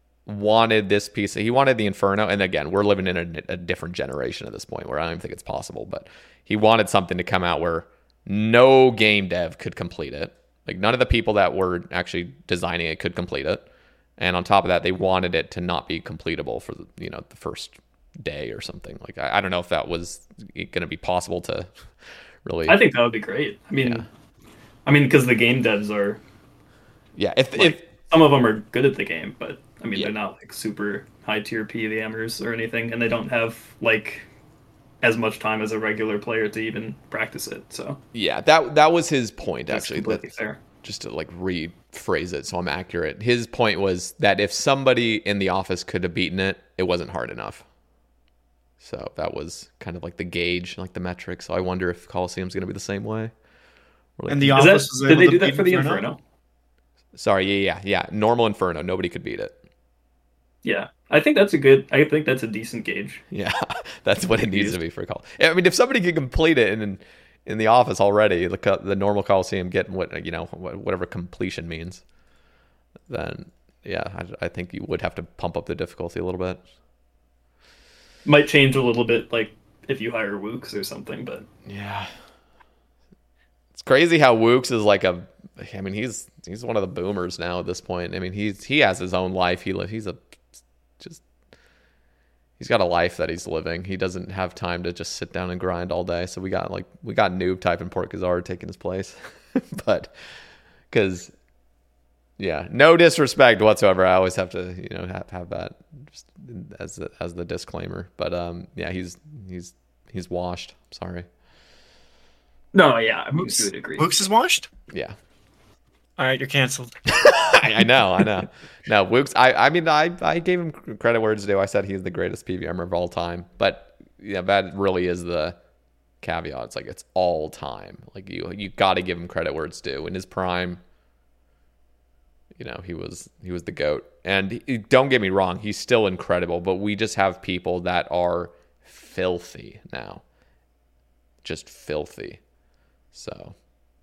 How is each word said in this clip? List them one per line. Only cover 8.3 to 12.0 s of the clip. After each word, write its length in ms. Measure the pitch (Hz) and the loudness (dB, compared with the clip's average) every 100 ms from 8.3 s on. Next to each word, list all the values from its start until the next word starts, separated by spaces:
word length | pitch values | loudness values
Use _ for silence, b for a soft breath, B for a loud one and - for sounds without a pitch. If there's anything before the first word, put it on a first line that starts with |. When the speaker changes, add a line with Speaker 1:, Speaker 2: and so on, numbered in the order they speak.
| 101 110 120 131 135 131 | -2 4 8 10 10 8
Speaker 1:
game 380 | 110 107 104 95 | 6 4 4 2
dev 300 | 87 85 - | -2 -4 -6
could 180 | - - | -12 -8
complete 360 | 87 - - | -10 -8 -10
it. 220 | 73 87 - _ _ - | -8 -10 -12 _ _ -12
Like, 120 | 92 | -2
none 160 | 101 | 0
of 60 | 123 | 2
the 60 | 123 | 2
people 280 | 120 110 | 2 2
that 200 | 104 90 | 4 4
were 300 | 95 92 87 - | 2 0 -2 -4
actually 440 | 90 | -6